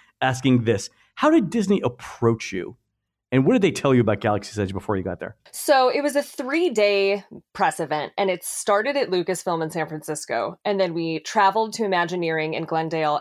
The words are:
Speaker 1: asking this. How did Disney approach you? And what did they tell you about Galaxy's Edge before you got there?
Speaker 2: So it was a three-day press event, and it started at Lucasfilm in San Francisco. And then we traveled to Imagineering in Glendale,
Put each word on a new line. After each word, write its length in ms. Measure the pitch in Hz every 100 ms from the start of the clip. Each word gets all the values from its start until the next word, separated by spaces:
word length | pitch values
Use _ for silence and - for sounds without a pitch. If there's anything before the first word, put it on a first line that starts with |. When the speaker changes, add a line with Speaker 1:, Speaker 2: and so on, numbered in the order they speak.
| _ -
Speaker 1:
asking 440 | 131 127 139 123 110
this. 240 | 101 - _ _ -
How 140 | 302
did 200 | 320 185
Disney 320 | 233 190 202
approach 720 | 131 - - - 117 113 -
you? 240 | 95 - - _ _ _ _ _
And 160 | 127 139
what 60 |
did 100 | 254
they 100 | 190
tell 220 | 113 139
you 60 | 127
about 220 | 110 104
Galaxy's 360 | 110 104 98 104
Edge 140 | 95
before 240 | 95 - 98
you 80 |
got 160 | 92 87
there? 160 | 95 - -
Speaker 2:
So 380 | - - 269 254
it 100 | 240
was 140 | 285 269
a 80 |
three-day 1000 | 285 - 254 311 349 214 208 202 196 202 - 185 -
press 300 | - 180 -
event, 320 | 156 151 - -
and 120 | 196
it 120 | 180
started 540 | - - - 202 233 285
at 140 | 233
Lucasfilm 520 | 180 170 180 - 165
in 80 | 160
San 160 | 165 156
Francisco. 680 | 156 151 151 - 117 101 -
And 160 | - 202
then 140 | 185
we 260 | 165 165 160
traveled 540 | - 226 196 196 220
to 100 | 208
Imagineering 720 | 214 185 170 180 165 160 156
in 100 | 127
Glendale, 560 | 160 160 160 160 151 147